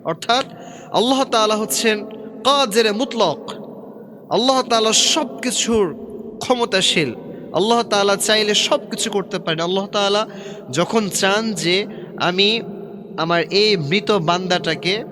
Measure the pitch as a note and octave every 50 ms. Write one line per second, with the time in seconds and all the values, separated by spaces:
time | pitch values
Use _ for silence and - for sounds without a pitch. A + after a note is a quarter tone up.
0 | - - E3 D#3+ - - A#3 B3+ C4 - - - - - - - - - - F3
1 | G#3+ B3 C4+ C4 C4+ C4 B3 A3+ G#3+ G#3+ G#3+ G#3 A3 - - - - A3+ G#3+ -
2 | - - - - - - - - - C4 C#4+ C#4+ C#4 A#3 F#3+ A3+ A3+ A3 G3+ G#3+
3 | C4+ C4+ - A#3 G#3 E3+ C#3+ - - - - - - - - - - - - -
4 | - - - - - - D3+ F#3 A#3 C4 C4+ C4 B3 - A#3 A3+ A3 A3 G#3+ -
5 | - - - D#4+ D4+ B3 - - - B3+ - - - G#3+ A#3 A3 G3+ E3 C#3 -
6 | - - - - - - - - - - B3+ B3 A#3 - - F#3+ F#3 - - F#3+
7 | D#3 B2+ A2 - - - - - - - - D#3 F#3+ A3 A#3 A#3 A#3 A3+ G#3+ G3+
8 | G3+ G3+ G3+ G3 - - A3 G#3+ G#3+ G#3 G#3 - - - D#4 C#4+ - - - -
9 | - A3+ G3 G3+ F#3+ - - F3+ - E3+ E3 D#3 E3 F3 F#3 F#3+ G3 G3+ - G#3
10 | G3+ G3 G3+ G#3 A3 G#3+ - - - - - - - - B2+ D3 E3+ - - A3+
11 | G#3+ F#3+ - - G3 F#3+ G3 G#3+ A3+ A3 G#3+ E3 D#3 E3+ F3+ F#3+ G#3 G3+ G#3+ -
12 | - - - - - E3+ F3+ F#3 G3+ G#3 A3 A#3 - - - - - - - -
13 | - - - - D#3 E3 E3+ E3+ E3 D#3 E3+ G3 G#3+ G#3+ G#3 F3+ D3+ C#3 E3+ G#3
14 | G#3 - G#3+ G3 D#3+ D#3+ F3 F3+ F#3 F3+ F3+ F3 E3+ F3 D#3+ D3+ D3+ F3 F#3+ A3
15 | A#3+ -